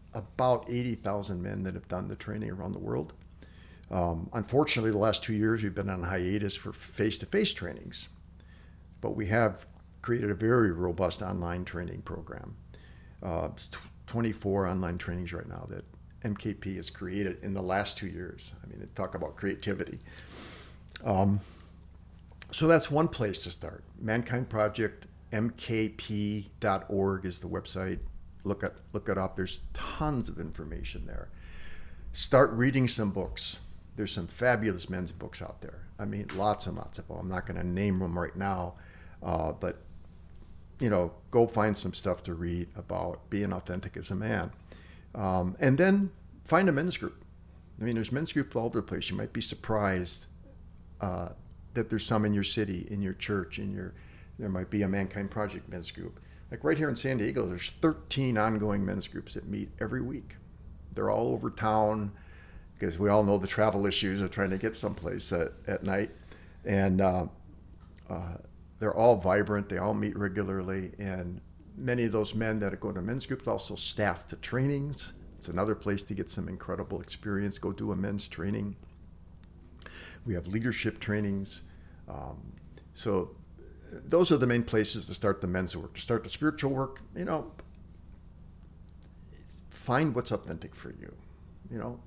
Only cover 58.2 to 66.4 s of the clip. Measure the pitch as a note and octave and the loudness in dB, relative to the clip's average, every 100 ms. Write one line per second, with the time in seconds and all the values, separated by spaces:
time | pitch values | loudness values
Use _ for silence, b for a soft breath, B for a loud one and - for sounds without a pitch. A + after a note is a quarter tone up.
58.2 | B2+ A2 A2 A2 G#2 G2+ F#2+ G2 - - | 4 6 4 4 2 2 2 0 -4 -8
59.2 | - - - G2+ G2+ - A2+ B2+ B2 C#3 | -8 -8 -6 -4 -6 -4 -4 -2 -4 -6
60.2 | - - - - - - - G#2 G2+ G#2 | -10 -16 -18 -18 -16 -16 -8 0 2 4
61.2 | B2 A#2+ A#2+ - A2 A2 G#2+ A2 G2+ B | 4 2 -2 0 4 6 6 4 -2 B
62.2 | B B B B B - F#2+ E2 G2+ G#2 | B B B B B -4 -2 2 6 8
63.2 | G2+ G2+ F#2+ - G#2+ G2 G2+ F#2+ G2 G2 | 8 6 4 6 6 6 4 2 2 2
64.2 | F#2 - G2 F#2+ A2 - G#2 F#2 E2+ F#2 | 0 2 0 2 0 0 -2 -2 -4 -4
65.2 | - F2 D#2+ - - G2 G2 G2 A2 - | -2 0 0 -2 -4 -2 0 0 0 -6
66.2 | B B | B B